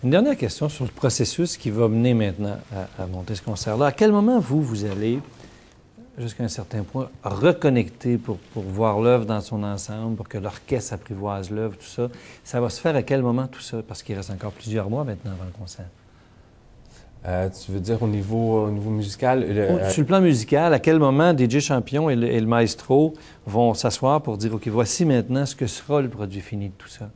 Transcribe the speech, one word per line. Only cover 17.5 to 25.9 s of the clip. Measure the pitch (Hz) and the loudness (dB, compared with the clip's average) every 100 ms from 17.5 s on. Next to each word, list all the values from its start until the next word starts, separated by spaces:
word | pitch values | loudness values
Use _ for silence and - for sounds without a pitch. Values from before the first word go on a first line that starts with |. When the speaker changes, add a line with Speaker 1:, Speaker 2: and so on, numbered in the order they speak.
| 95 - | -6 -8
Speaker 2:
veux | 98 | -6
dire | 95 113 | -2 -2
au | 117 | 0
niveau, | 104 98 113 113 110 107 | -2 -2 -2 2 2 2
au | |
niveau | 104 104 | -2 -2
musical, | 107 101 101 127 131 | -2 -4 -2 0 2
le, | 90 104 | 2 0
Speaker 1:
Au, | 98 87 | 2 2
Speaker 2:
euh, | 196 | 0
Speaker 1:
sur | - | 0
le | 139 | 2
plan | 190 | 6
musical, | 185 131 110 143 170 | 6 4 4 2 4
à | 143 | 4
quel | - 160 | 4 6
moment | 143 135 170 | 6 6 4
D | 156 123 | 6 4
J | 131 | 2
Champion | 143 139 - 139 156 | 2 0 0 0 2
et | 127 | 2
le, | 117 | 2
et | 120 | 2
le | 110 | 2
maestro | 117 117 - - 131 156 156 - - - | 4 4 0 2 4 4 0 -20 -18 -4
vont | 104 120 | 2 2
s'asseoir | 107 123 - 131 151 | 2 -2 0 2 2
pour | 143 107 | 0 -4
dire, « | 110 107 | -4 -4
OK, | - | -2
voici | 110 110 - 165 | 0 0 2 4
maintenant | 127 113 131 139 | 2 2 -2 -2
ce | - | -4
que | 120 | -4
sera | - - | -6 -2